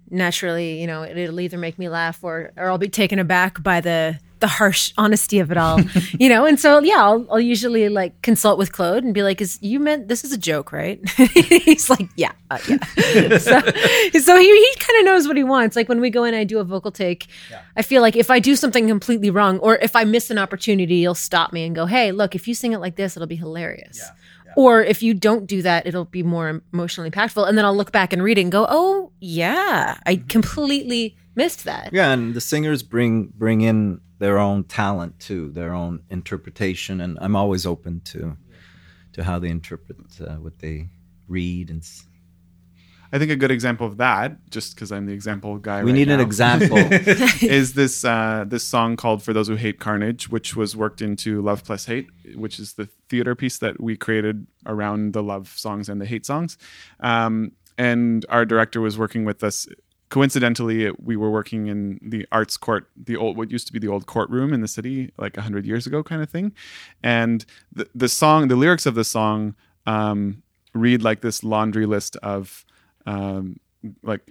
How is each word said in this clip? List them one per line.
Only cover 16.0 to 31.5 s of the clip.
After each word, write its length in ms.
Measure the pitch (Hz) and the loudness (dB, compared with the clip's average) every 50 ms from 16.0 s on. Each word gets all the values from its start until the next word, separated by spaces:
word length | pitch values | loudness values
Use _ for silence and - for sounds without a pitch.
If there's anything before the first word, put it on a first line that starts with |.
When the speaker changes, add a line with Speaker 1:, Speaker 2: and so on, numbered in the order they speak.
Speaker 1:
we 80 | 247 254 | 0 0
go 160 | 208 240 233 | 0 0 0
in, 80 | 233 226 | 0 0
I 100 | 220 214 | -2 -2
do 160 | 196 220 220 | -2 -2 -4
a 40 | 196 | -4
vocal 260 | 175 190 190 - 208 | -4 -6 -6 -6 -8
take. 360 | - - 196 175 175 - - - - - - - | -6 -4 -2 -2 -2 -4 -8 -18 -20 -20 -20 -18
Speaker 2:
Yeah. 120 | - - - _ _ | -20 -20 -20 _ _
Speaker 1:
I 60 | - 220 | -6 -2
feel 180 | - 269 254 | 2 4 6
like 160 | 233 220 220 | 6 6 6
if 120 | 233 226 - | 4 4 6
I 100 | 254 240 | 4 4
do 180 | 190 269 285 | 6 4 4
something 280 | - - 262 202 247 226 | 4 2 2 2 2 2
completely 440 | 220 220 196 - - 233 220 202 202 | 4 2 0 0 0 0 2 2 2
wrong 300 | 180 202 208 190 185 190 | 2 4 4 2 2 2
or 160 | - 220 226 | 4 4 4
if 180 | - - 226 - | 4 2 2 2
I 80 | 233 226 | 2 2
miss 260 | 214 220 240 226 - | 4 2 0 0 -2
an 80 | 233 | -2
opportunity, 580 | 208 196 190 196 180 - 220 208 190 180 165 180 | -2 -2 -4 -6 -6 -2 0 0 2 2 2 2
you'll 200 | 175 170 175 175 | 2 2 2 0
stop 380 | - - - 190 170 165 - 175 | -4 -6 -2 0 0 0 0 -2
me 100 | 170 165 | -6 -6
and 80 | 165 165 | -6 -4
go, 120 | 160 165 | -4 -2
"Hey, 260 | 175 220 254 233 202 | 0 2 2 2 2
look, 240 | 185 202 208 190 - | 0 0 -2 -2 -2
if 100 | 180 - | -6 -6
you 80 | 233 240 | -6 -8
sing 200 | - - 233 226 | -4 -4 -4 -4
it 60 | 202 | -4
like 180 | 175 180 165 | -6 -8 -6
this, 180 | - 196 185 - | -4 -6 -6 -6
it'll 120 | 170 165 | -8 -10
be 100 | 160 170 | -8 -8
hilarious." 600 | 160 170 156 160 170 165 - - - - - - - - | -8 -8 -10 -8 -8 -8 -10 -10 -12 -18 -20 -20 -20 -20
Speaker 2:
Yeah, 80 | - - _ _ - - _ _ | -20 -20 _ _ -20 -20 _ _
yeah. 60 | - - | -2 4
Speaker 1:
Or 260 | 285 262 247 233 220 214 | 6 8 8 8 8 6
if 180 | 180 214 - | 4 0 0
you 120 | 226 226 226 | 0 0 0
don't 320 | 180 - 214 220 226 196 | 2 2 2 0 0 -2
do 160 | 175 202 190 | -4 -6 -2
that, 260 | 175 180 175 170 156 | 0 0 0 0 0
it'll 160 | 175 170 180 170 | -4 -6 -6 -8
be 180 | 170 - 180 | -8 -8 -4
more 400 | 170 175 170 165 165 156 156 160 - _ - | -2 -2 -2 -2 -4 -4 -6 -8 -10 _ -6
emotionally 360 | 175 170 170 - - 165 165 | -6 -6 -6 -8 -8 -10 -8
impactful. 380 | 160 202 220 220 - 214 202 | -4 -2 -2 -2 0 0 0
And 100 | 190 208 | 2 4
then 60 | 220 208 | 4 4
I'll 140 | 202 196 | 4 2
look 160 | 202 196 - - | 0 -2 0 0
back 180 | 208 185 180 | 0 0 0
and 100 | 190 180 | 0 0
read 160 | 185 214 233 | 0 2 2
it 40 | 196 | 2
and 100 | 180 180 | 2 2
go, 140 | 175 202 220 - | 2 0 2 2
"Oh, 440 | 277 320 359 381 392 392 370 - _ _ | 2 2 2 2 0 0 -4 -8 _ _
yeah, 800 | 190 180 165 165 165 185 262 359 392 392 262 165 190 - 127 - - | -14 -8 -4 -2 -2 0 0 0 0 0 0 0 -2 -2 -4 -6 0
I 120 | 175 185 | 0 0
Speaker 2:
Mm-hmm. 100 | 180 - | 0 -2
Speaker 1:
completely 880 | - - 226 214 - - 302 294 277 285 285 - 247 240 233 226 214 - _ _ _ _ | 0 2 2 2 2 -2 -4 -2 -2 -2 -2 -2 -2 -2 -2 -2 -4 -8 _ _ _ _
missed 300 | 226 294 349 | -2 -2 -2